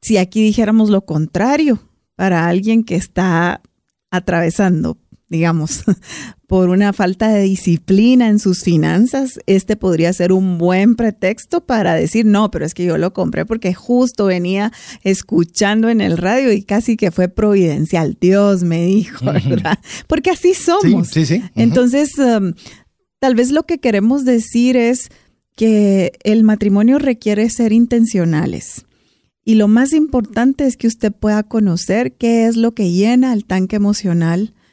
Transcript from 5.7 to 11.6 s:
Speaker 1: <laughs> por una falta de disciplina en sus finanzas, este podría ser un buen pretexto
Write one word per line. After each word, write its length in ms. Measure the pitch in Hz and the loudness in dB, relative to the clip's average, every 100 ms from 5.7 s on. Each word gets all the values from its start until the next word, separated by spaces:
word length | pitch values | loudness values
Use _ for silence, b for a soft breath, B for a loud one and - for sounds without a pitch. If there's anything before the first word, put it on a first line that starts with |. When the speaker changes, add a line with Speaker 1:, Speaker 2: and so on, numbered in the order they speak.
| - - | -6 -2
Speaker 1:
<laughs> 60 | 196 B B B B - | -4 B B B B -4
por 200 | 190 180 | 0 2
una 240 | 185 202 | 2 0
falta 380 | 196 185 185 220 | 0 -2 -2 0
de 140 | 214 | 2
disciplina 840 | 196 190 - 165 - 196 233 254 233 | 0 0 0 -2 0 2 4 4 4
en 100 | 208 | 2
sus 260 | 202 180 | 0 -2
finanzas, 760 | - 170 156 165 240 269 269 - - | 0 0 0 0 0 0 -4 -6 -2
este 320 | 190 - 214 | -2 0 -4
podría 340 | 190 165 170 | -2 0 0
ser 220 | 185 180 | 0 0
un 240 | 185 190 175 | 0 0 -2
buen 400 | 175 185 202 226 | 0 2 2 2
pretexto 680 | 226 - 185 214 - 349 | -2 -2 -4 -4 -4 -6